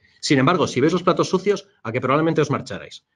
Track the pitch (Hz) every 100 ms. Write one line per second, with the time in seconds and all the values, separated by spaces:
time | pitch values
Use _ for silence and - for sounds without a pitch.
0 | _ _ - 139 131 175 123 - 151 175
1 | 180 165 151 185 202 196 - _ 113 117
2 | 123 147 165 156 143 123 - 90 73 -
3 | _